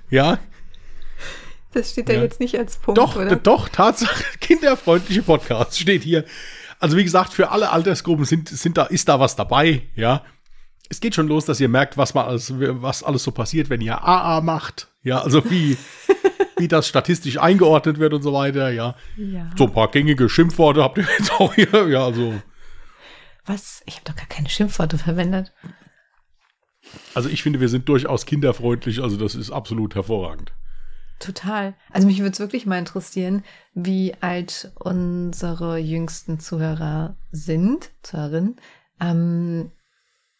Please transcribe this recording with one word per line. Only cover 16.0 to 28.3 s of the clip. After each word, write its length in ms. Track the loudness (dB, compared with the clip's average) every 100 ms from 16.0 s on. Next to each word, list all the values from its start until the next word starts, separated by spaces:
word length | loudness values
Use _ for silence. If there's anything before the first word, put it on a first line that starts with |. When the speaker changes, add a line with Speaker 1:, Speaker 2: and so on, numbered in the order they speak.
| 0 2
Speaker 2:
<laughs> 400 | 2 0 -4 0
Speaker 1:
wie 100 | 2
das 180 | 2 4
statistisch 520 | 0 2 -2 -2 2
eingeordnet 600 | 4 6 8 6 4 2
wird 140 | 2
und 100 | 2
so 100 | 0
weiter, 360 | 0 0 0 -2
ja. 240 | -2 -4 -6 -12 -10
Speaker 2:
Ja. 340 | -8 -8 -8 4
Speaker 1:
So 80 |
ein 80 | 4
paar 180 | 6 4
gängige 380 | 4 2 4 4
Schimpfworte 540 | 6 4 6 6 6
habt 140 | 2 2
ihr 100 | 0 0
jetzt 140 | 0
auch 220 | 2 2
hier, 340 | 4 6 6 4
ja, 160 | 2
also. 300 | 2 0 -2 -4 -10 -20 -16 -16 -16 -20 -20 -20 -20 -18 -10
Speaker 2:
Was? 360 | -10 -10 -16 -18
Ich 100 | -16
hab 80 |
doch 100 | -12
gar 120 | -12 -10
keine 220 | -8 -6
Schimpfworte 480 | 0 0 2 0 0
verwendet. 540 | 0 0 0 -2 -4 _ -20 -20 _ _ _ _ _ _ _ _ _ _ _ -20 -8
Speaker 1:
Also 160 | -4 -4
ich 120 | -2
finde, 180 | -2 0
wir 80 | 2
sind 180 | 2 2
durchaus 380 | 2 2 -4
kinderfreundlich, 760 | -2